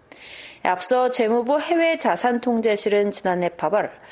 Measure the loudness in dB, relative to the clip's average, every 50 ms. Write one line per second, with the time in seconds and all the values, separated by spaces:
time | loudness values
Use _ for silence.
0 | _ _ -20 -20 -20 -20 -20 -20 -20 -20 -14 -4 -2 0 0 0 0 0 2 2
1 | 2 2 2 0 0 2 2 0 2 0 0 0 0 0 0 2 2 2 0 0
2 | 0 0 0 2 0 0 0 0 0 0 0 0 2 0 0 0 0 2 2 2
3 | 2 2 -2 -2 -2 -2 0 0 0 -2 -2 -2 -2 0 0 0 0 -2 -6 -14
4 | -20 -20